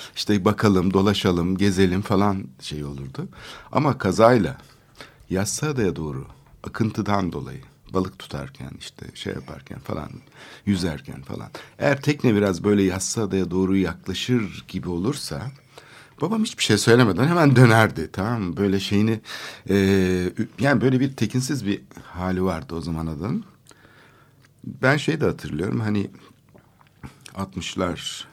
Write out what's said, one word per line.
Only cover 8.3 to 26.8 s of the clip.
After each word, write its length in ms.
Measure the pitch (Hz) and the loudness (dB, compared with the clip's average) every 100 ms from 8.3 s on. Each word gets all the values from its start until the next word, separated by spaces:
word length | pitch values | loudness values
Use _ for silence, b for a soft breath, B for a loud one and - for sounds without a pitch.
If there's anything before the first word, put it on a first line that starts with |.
| 73 69 - 65 - | -12 -12 -14 -16 -16
işte 260 | - - - | -18 -18 -18
şey 200 | - - | -12 -10
yaparken 460 | - 67 - - - | -10 -12 -16 -16 -16
falan, 300 | - 78 76 - - B B B 104 | -10 -10 -10 -16 -20 B B B -2
yüzerken 560 | 92 87 71 - 65 | 0 -2 -6 -12 -16
falan. 260 | 69 - - - B B | -12 -12 -12 -16 B B
Eğer 220 | 143 139 | 0 0
tekne 340 | 147 143 127 104 | -2 0 2 4
biraz 280 | 101 85 | 2 0
böyle 200 | 101 104 | 2 4
Yassıada'ya 680 | 95 92 - 117 101 95 87 | 2 0 -4 -4 -2 -2 0
doğru 260 | 92 95 98 | 0 0 2
yaklaşır 880 | 87 82 - 90 - 123 98 78 - | 0 -4 -8 -6 0 0 -2 -10 -10
gibi 220 | 92 78 | -8 -6
olursa 640 | 85 107 143 - 73 120 - _ B B B B B | -4 -2 -4 -8 -8 -10 -14 _ B B B B B
babam 220 | 165 220 | -4 -2
hiçbir 200 | 214 - | -4 -2
şey 140 | - 104 | 0 2
söylemeden 500 | - 120 113 95 139 | 6 6 6 4 2
hemen 280 | 175 147 131 | 4 6 8
dönerdi, 540 | 123 113 107 80 78 | 8 8 4 0 -6
tamam 280 | - 104 120 | -4 -2 -2
mı? 160 | 90 85 | -4 0
Böyle 220 | 101 98 | 0 0
şeyini... 400 | 95 101 110 113 - B B B - | 0 0 2 -2 -6 B B B 0
e, 60 | 98 98 98 92 92 90 - | 2 4 4 2 0 -2 -4
ü-, 100 | - - | -6 -2
yani 220 | 139 123 | 2 4
böyle 180 | 127 127 | 4 2
bir 160 | 139 - | 0 -2
tekinsiz 500 | 110 127 131 139 98 | -2 -2 -2 -4 -2
bir 160 | 98 - - | -4 -6 -20
hali 400 | - 90 92 92 | -14 -6 -4 0
vardı 320 | 95 82 71 82 | -2 -2 -6 -8
o 60 | |
zaman 260 | 78 80 80 | -6 -6 -6
adanın. 360 | 73 104 202 - _ - b b b b b b b b _ | -6 -4 -6 -8 _ -20 b b b b b b b b _
Ben 340 | - - 131 147 | -16 -2 0 2
şey 240 | - 156 | 0 0
de 40 | 104 | 0
hatırlıyorum, 540 | - 76 73 95 117 | -2 -6 -6 -2 -2
hani 300 | 107 104 - - B _ _ - _ _ | 0 -2 -2 -8 B _ _ -20 _ _